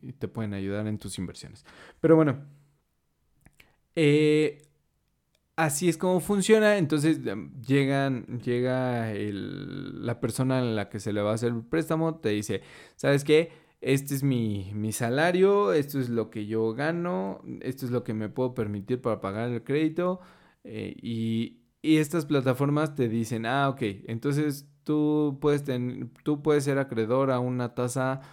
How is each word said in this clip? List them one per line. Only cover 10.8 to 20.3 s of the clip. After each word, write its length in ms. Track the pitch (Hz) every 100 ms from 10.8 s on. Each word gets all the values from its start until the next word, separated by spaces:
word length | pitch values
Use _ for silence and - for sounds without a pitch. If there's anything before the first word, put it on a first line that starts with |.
| 101
que 100 | 107
se 120 | 110
le 100 | 104
va 80 | 104
a 40 |
hacer 180 | 113 120
el 100 | 117
préstamo, 540 | 117 160 156 160 165 160
te 140 | 110
dice, 300 | 107 104 98 - - - -
"¿Sabes 280 | 135 139
qué? 280 | 143 151 165 - _ _
Este 340 | 127 139 143
es 80 | 139
mi, 500 | 139 123 110 101 95
mi 180 | 104 110
salario, 800 | - 117 131 170 180 190 202 202
esto 260 | 165 143 139
es 80 | 123
lo 220 | 117 107
que 160 | 113 107
yo 260 | 110 113
gano, 720 | 113 151 170 175 185 196 - - 123
esto 240 | - 135
es 80 | 127
lo 100 | 120
que 120 | -
me 160 | 110 107
puedo 240 | - 127
permitir 480 | 123 107 104 101 127
para 180 | 123 104
pagar 300 | 98 101 120
el 120 | 120
crédito", 580 | 117 143 156 165 180 180 -